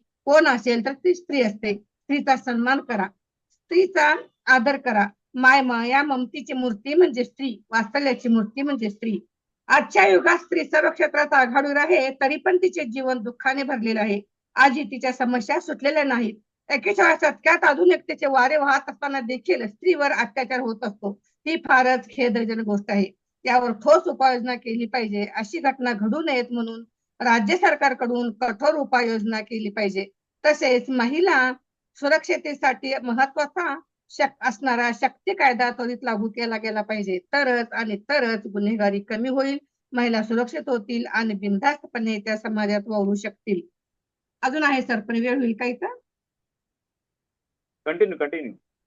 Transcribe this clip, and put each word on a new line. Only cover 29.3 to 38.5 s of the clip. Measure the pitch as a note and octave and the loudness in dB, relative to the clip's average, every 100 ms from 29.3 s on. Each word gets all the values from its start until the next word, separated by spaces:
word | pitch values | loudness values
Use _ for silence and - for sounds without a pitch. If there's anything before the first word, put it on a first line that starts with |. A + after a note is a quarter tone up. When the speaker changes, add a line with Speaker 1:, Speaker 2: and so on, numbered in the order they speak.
| A3 | -6
Speaker 1:
केली | G#3+ A3 G#3 | -6 -8 -6
पाहिजे. | G#3 G3+ F#3+ G3 _ _ _ D4+ | -2 -2 -2 -8 _ _ _ 0
तसेच | D4+ C#4+ B3 B3 | 2 2 2 0
महिला | B3+ A#3 D#4 F#4+ C#4 B3+ B3+ _ _ _ | -2 0 2 2 4 2 -2 _ _ _
सुरक्षतेसाठी | - C#4+ D#4 E4+ D#4+ D4+ D4 C#4 A#3+ C4 C4+ | -6 0 0 0 -4 -4 -2 -2 0 -4 -6
महत्वाचा | B3 A#3 C4+ D4+ D4 F#4 E4 D4+ _ _ _ | -2 0 0 0 -4 -4 -6 -6 _ _ _
शक-, | - C#4+ - B3+ | -4 -4 -2 -6
असणारा | - C4+ A#3+ A#3+ A3+ | -4 -2 0 0 0
शक्ती | C4+ _ F#4+ | -4 _ -6
कायदा | F#4+ C4+ A#3+ B3 | 2 2 2 -2
त्वरित | A#3+ A#3+ B3 | -2 -6 -6
लागू | B3 G#3+ A3 | -4 -4 -4
केला | A#3 A#3 A3 | -4 -6 -4
गेला | A3 G#3+ | -4 -6
पाहिजे, | G#3+ G#3+ F#3+ F3+ | -4 -6 -4 -6
तरच | - C#4+ C4 A#3+ A#3 | -2 0 2 0 -2
आणि | G#3+ A3 G#3 | -6 -6 -6
तरच | - C#4+ A#3+ A3 | -2 0 0 -4
गुन्हेगारी | A3 | -6